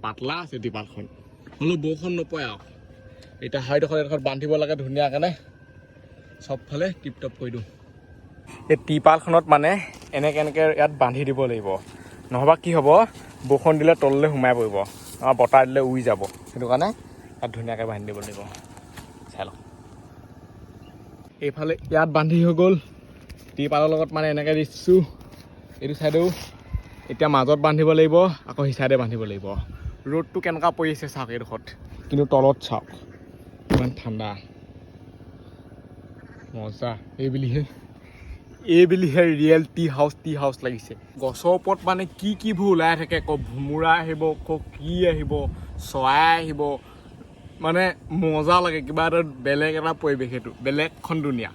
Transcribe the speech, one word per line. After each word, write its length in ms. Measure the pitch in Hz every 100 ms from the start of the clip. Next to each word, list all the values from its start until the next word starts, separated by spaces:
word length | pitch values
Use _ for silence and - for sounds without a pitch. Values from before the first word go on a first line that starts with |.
পাতলা 320 | 110 107 127 165
আছে 120 | 165 127
টিপালখন, 420 | 113 107 107 - - - - - - -
হ'লেও 200 | 151 175 151
বৰষুণ 280 | 160 180 175
নপৰে 260 | 160 160 127
আৰু। 100 | 101 - - - - - - - - 127
এতিয়া 160 | 139 127
হাইডোখৰত, 300 | 147 156 156
এইডোখৰত 200 | 143 151 135
বান্ধিব 240 | 135 147 151
লাগে 140 | 151 151
ধুনীয়াকেনে, 480 | 131 139 143 - 208 151 - - - - - - - - - - -
চবফালে 420 | 131 - 143 185 180
টিপটপ 320 | 147 - 135 -
কৰি 100 | 123
দিওঁ। 120 | 117 101 - - - - - - - - - -
এই 60 | 151 -
টিপালখনত 580 | 151 160 160 170 165 156
মানে 180 | 147 151 196 165 - - 139
এনেকে 220 | 147 147
এনেকে 200 | 151 147 156 156
ইয়াত 140 | 147 147
বান্ধি 200 | 127 127 139
দিব 100 | 131 131
লাগিব, 180 | 113 98 95 - - - - -
নহ'বা 240 | 123 139 165
কি 80 | 175 170
হ'ব, 120 | 139 170 220 - - - 127
বৰষুণ 240 | 139 160 156
দিলে 140 | 156 165
তললৈ 260 | 139 139 156
সোমাই 200 | 143 127 120
পৰিব, 180 | 110 98 101 - - -
আমাৰ 140 | 131 127
বতাহ 200 | 120 135 127
দিলে 140 | 131 131
উৰি 120 | 131 120
যাব। 120 | 98 98 - -
সেইটো 160 | - 123
কাৰণে 160 | 127 185 240 - - - -
ইয়াত 120 | 120 113
ধুনীয়াকে 300 | 117 110 113
বান্ধি 160 | 107 104
দিব 80 | 104 104
লাগিব। 140 | 101 104 - - - - - - - -
চাই 120 | - 95
লওক, 100 | - - - - - - - - - - - - - - - - - - - 147
এইফালে 280 | 143 156 160 -
ইয়াত 180 | 156 160 151
বান্ধি 200 | 156 170 170
হৈ 80 | 165
গ'ল, 140 | 185 185 - - - - - - - -
টিপালৰ 340 | 143 147 156
লগত 160 | 156 156 156
মানে 120 | 156
এনেকে 200 | 151 147 156
দিছোঁ, 420 | 151 - - 185 151 - - - - - - -
এইটো 140 | 135 147
চাইডেও। 260 | 151 156 175 - - - - - - - -
এতিয়া 180 | 123 151 143
মাজত 240 | 131 147 156
বান্ধিব 240 | 156 156 160
লাগিব, 160 | 160 165 185 156 -
আকৌ 120 | 123 139
সি 60 | 123
চাইডে 160 | 131 131
বান্ধিব 200 | 117 117 107
লাগিব। 160 | 101 98 98 - - - - 135
ৰ'দটো 260 | 156 165 190
কেনেকুৱা 260 | 180 160 165 160
পৰি 120 | 160 151
আছে 120 | 147 143
চাওক 140 | 120 117
এইডোখৰত, 300 | 113 113 - - - - -
কিন্তু 180 | 143 143
তলত 240 | 135 135 135 -
চাওক 200 | 113 - - - - - - - - -
ইমান 180 | - 127 127
ঠাণ্ডা, 300 | 120 110 107 101 - - - - - - - - - - - - - - - - - - - - - 113
মজা। 360 | 107 107 120 113 - -
এই 80 | 135
বুলিহে, 280 | 135 131 131 143 - - - - - - - - - - 170
এই 80 | 175
বুলিহে 340 | 185 180 143 170 151
ৰিয়েল 220 | 151 160 160 -
টি 80 | 165 135
হাউচ, 180 | 147 -
টি 80 | 160 147
হাউচ 140 | 139 131 127
লাগিছে। 280 | 120 - - - -
গছৰ 300 | 131 123 170 180
ওপৰত 220 | - 190 180
মানে 140 | 185 190 -
কি 100 | 196 202
কিবোৰ 280 | 220 180 202
ওলাই 200 | 175 160 160
থাকে, 160 | 160 165 156
ক 40 | 147 120
ভোমোৰা 440 | 123 139 151 165 165
আহিব, 220 | 160 156 156 151 -
ক 20 | 156 - -
কি 180 | 147 180 175
আহিব, 220 | 156 143 147 139 - - - -
চৰাই 420 | 135 131 143 165 165
আহিব, 220 | 160 147 147 135 - - - - - - - -
মানে 200 | 160 170 185 - - 160
মজা 320 | 160 156 151 180 180
লাগে। 140 | 156 131
কিবা 160 | 151 160
এটা 100 | 165 160 131 131
বেলেগ 280 | 143 156 156
এটা 140 | 160 160
পৰিৱেশ, 260 | 156 139 127 123
এইটো 140 | 113 - 127
বেলেগখন 520 | 143 160 - - 160 147
দুনীয়া। 260 | 123 104